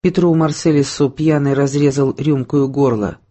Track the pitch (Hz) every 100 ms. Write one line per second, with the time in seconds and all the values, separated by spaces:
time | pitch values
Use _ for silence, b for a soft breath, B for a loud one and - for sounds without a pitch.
0 | 180 175 175 160 160 147 165 147 139 -
1 | 139 139 156 151 139 135 139 143 143 135
2 | 135 - 143 143 123 147 135 135 139 110
3 | 98 - _